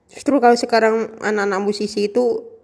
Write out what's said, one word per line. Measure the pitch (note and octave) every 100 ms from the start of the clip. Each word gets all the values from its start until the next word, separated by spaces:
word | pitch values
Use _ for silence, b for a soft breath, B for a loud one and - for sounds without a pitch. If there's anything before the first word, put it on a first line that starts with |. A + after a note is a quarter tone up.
| _
justru | - - C4+
kalau | A#3+ A#3+
sekarang | A#3+ A3+ A3 A3 A3 -
anak-anak | G3+ G#3+ G3+ F#3+
musisi | G3+ G#3 G#3 - G3+
itu, | B3 A#3+ A3 - -